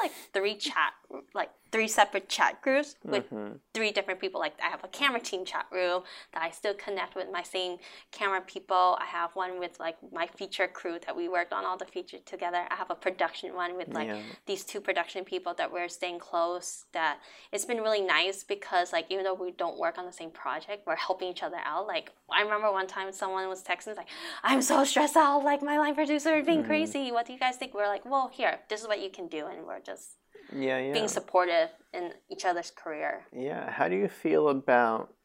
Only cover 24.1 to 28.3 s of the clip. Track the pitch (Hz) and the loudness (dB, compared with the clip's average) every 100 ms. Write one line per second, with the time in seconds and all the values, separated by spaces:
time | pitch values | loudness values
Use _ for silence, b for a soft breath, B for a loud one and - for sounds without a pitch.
24.1 | B B B 220 269 254 269 277 254 196 | B B B 4 4 6 4 6 4 6
25.1 | - - 285 285 285 285 294 302 294 294 | 8 8 6 4 4 4 2 4 2 2
26.1 | 302 311 311 294 330 240 302 320 285 262 | 2 4 4 6 4 4 2 2 -2 0
27.1 | 233 240 254 254 254 262 208 202 202 247 | 0 0 0 -2 -2 -4 0 0 0 0
28.1 | 269 254 | 0 0